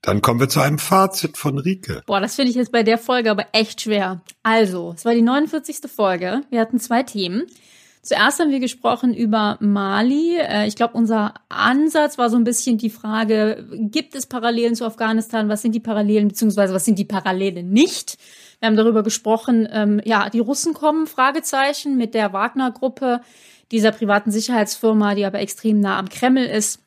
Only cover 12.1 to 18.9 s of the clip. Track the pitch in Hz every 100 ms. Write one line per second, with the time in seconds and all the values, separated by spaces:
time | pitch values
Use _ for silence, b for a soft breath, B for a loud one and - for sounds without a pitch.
12.1 | 294 240 240 233 240 - 226 226 - 214
13.1 | 220 220 220 214 220 - - 214 285 302
14.1 | 277 247 254 233 233 233 226 233 220 220
15.1 | 220 220 220 208 208 240 226 226 214 208
16.1 | 214 208 196 214 196 196 185 185 190 202
17.1 | 202 190 185 196 175 175 208 349 - -
18.1 | - B B B B 226 220 226